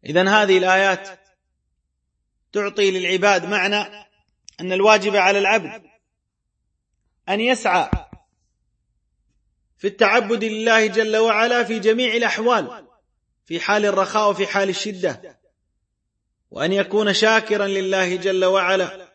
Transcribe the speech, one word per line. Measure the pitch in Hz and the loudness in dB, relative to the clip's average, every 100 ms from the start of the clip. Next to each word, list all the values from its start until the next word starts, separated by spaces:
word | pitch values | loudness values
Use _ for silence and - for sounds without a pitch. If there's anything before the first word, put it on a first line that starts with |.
| - | -2
إذن | 160 190 | 0 2
هذه | 214 208 185 | 2 4 2
الآيات | 185 190 196 185 196 185 _ _ _ _ _ _ _ _ _ _ _ _ _ | 4 2 2 -2 -8 -20 _ _ _ _ _ _ _ _ _ _ _ _ _
تعطي | 208 202 202 196 | -6 -4 0 0
للعباد | 185 180 185 202 190 | 0 -2 2 2 2
معنى | 170 202 190 208 202 208 _ _ _ _ - - | 0 -4 -2 -4 -6 -14 _ _ _ _ -20 -12
أن | 180 | -6
الواجب | 185 208 214 202 | 2 4 4 2
على | 202 185 202 | 2 2 2
العبد | 196 220 156 113 _ _ _ _ _ _ _ _ _ _ _ _ _ _ - | 2 0 -2 -16 _ _ _ _ _ _ _ _ _ _ _ _ _ _ -6
أن | 202 | -4
يسعى | 233 262 208 180 151 - - - _ _ _ _ _ _ _ _ _ _ _ _ _ _ _ _ | 0 0 0 0 0 -4 -6 -20 _ _ _ _ _ _ _ _ _ _ _ _ _ _ _ _
في | 208 | -8
التعبد | - 202 233 202 226 | 0 2 2 0 -2
لله | 220 214 226 226 214 | -2 -2 2 2 2
جل | 196 220 214 | 0 0 2
وعلا | 226 214 233 240 | 2 2 2 0
في | 208 226 | -2 0
جميع | 202 233 247 | 0 0 0
الأحوال، | 233 233 - 233 226 160 226 - _ _ _ _ _ | 0 -2 -2 0 0 -2 -14 -20 _ _ _ _ _
في | _ 165 | _ -8
حال | - 208 | -2 0
الرخاء | 208 190 185 214 208 | 2 0 0 0 0
وفي | 185 190 | 0 -2
حال | 202 196 | -2 -2
الشدة، | 180 208 185 175 123 180 _ _ _ _ _ _ _ _ _ _ _ _ | -4 -8 -4 -6 -6 -16 _ _ _ _ _ _ _ _ _ _ _ _
وأن | - 156 | -6 -2
يكون | 196 190 208 208 | -2 0 0 0
شاكراً | 185 220 220 220 208 196 | 2 2 2 0 -2 -2
لله | 196 190 190 185 | -2 -2 -2 -2
جل | 180 185 185 | -2 -2 0
وعلا | 185 190 180 190 180 185 180 | 2 2 0 0 -2 -8 -20